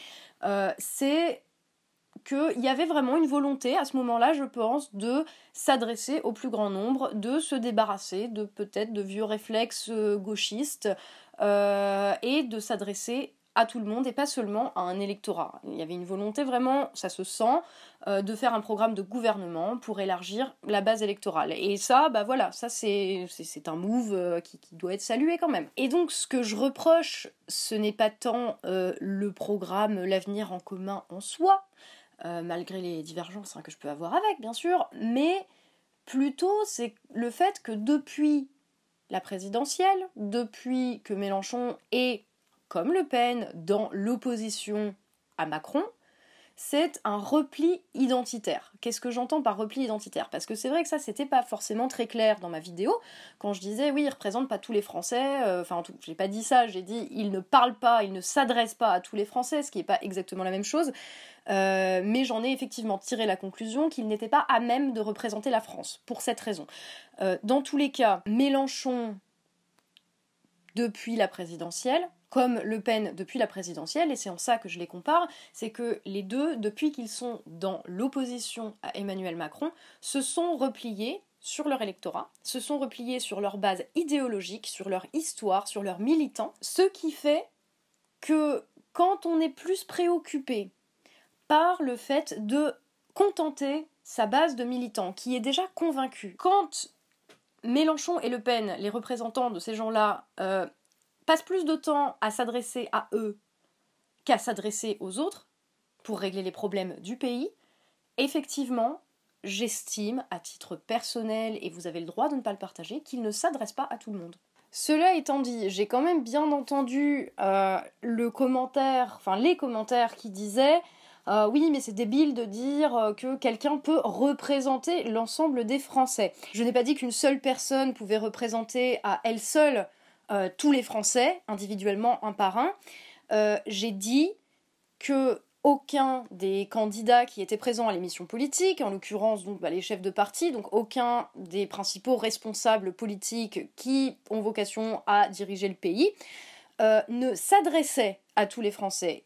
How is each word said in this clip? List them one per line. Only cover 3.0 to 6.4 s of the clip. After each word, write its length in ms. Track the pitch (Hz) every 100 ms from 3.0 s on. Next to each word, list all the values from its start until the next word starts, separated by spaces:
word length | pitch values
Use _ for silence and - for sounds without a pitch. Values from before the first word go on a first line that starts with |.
| 262 294
une 100 | 311
volonté 500 | 285 277 269 247 320
à 80 |
ce 120 | 285 269
moment-là, 360 | 247 233 240
je 120 | 311
pense, 500 | 269 247 226 277 285
de 320 | 196 226 262 320 - _
s'adresser 680 | - - 269 226 226 - 302
au 100 | -
plus 160 | 220